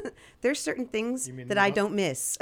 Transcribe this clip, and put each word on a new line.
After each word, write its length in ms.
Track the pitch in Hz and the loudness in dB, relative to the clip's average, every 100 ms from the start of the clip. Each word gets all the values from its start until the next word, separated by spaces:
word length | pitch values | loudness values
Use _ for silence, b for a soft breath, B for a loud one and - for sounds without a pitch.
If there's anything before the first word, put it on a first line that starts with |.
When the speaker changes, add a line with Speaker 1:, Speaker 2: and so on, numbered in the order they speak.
| 339 | 0
Speaker 1:
<laughs> 300 | - - _ | -6 -20 _
There's 180 | 240 285 | 0 0
certain 260 | 311 254 247 | -2 -4 -4
things 400 | 214 233 254 131 | -2 -2 -4 -6
Speaker 2:
You 80 | |
mean 140 | 131 123 | -10 -2
Speaker 1:
that 80 | 202 | 4
Speaker 2:
you're 80 | |
Speaker 1:
I 40 | 196 | 4
Speaker 2:
not 40 | |
Speaker 1:
don't 200 | 202 202 | 4 2
miss. 440 | 208 175 131 - - | 2 0 0 -4 2